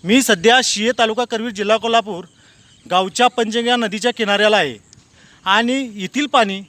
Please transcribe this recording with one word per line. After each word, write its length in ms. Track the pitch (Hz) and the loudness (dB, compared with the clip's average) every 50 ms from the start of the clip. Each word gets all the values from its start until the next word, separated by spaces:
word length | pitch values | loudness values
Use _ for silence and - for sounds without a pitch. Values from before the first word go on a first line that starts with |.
| - | 2
मी 180 | 170 220 269 | 4 2 2
सध्या 380 | 254 - 214 170 165 226 240 262 247 | 4 2 0 4 4 4 4 4 2
शिये, 280 | - - 202 214 233 254 - | 0 -4 -2 -2 -4 0 0
तालुका 260 | 233 226 220 240 247 | -2 -2 0 -4 -4
करवीर, 240 | 233 240 214 226 247 | -4 -6 -8 -6 -8
जिल्हा 280 | 208 190 226 208 220 | -8 -6 -2 0 0
कोल्हापूर, 480 | 220 220 233 226 233 190 214 190 165 185 _ _ _ _ _ _ _ _ _ _ _ _ - | 0 0 0 0 0 0 -2 -12 -12 -12 _ _ _ _ _ _ _ _ _ _ _ _ -2
गावच्या 360 | 180 185 190 190 - - 240 | 0 0 0 0 0 2 0
पंचगंगा 480 | 247 _ - 233 220 214 233 233 240 247 | 2 _ 0 -4 -2 -2 -4 -2 0 0
नदीच्या 360 | 240 233 208 185 214 196 240 240 | 0 -2 -4 -4 -2 -2 -2 -2
किनाऱ्याला 440 | - 220 202 202 196 208 214 214 | -2 -2 0 2 2 4 4 4
आहे 200 | 202 165 139 117 101 _ _ - _ _ _ _ _ - _ _ _ _ | 2 0 -2 -6 -12 _ _ -20 _ _ _ _ _ -20 _ _ _ _
आणि 460 | 185 196 214 233 240 254 269 269 233 202 | 0 0 2 2 0 -2 -4 -4 -8 -10
येथील 300 | 208 185 180 - 262 294 | -10 -10 -6 -4 -4 -4
पाणी 340 | 262 - 254 226 196 190 196 196 | 2 2 2 2 2 -2 -10 -12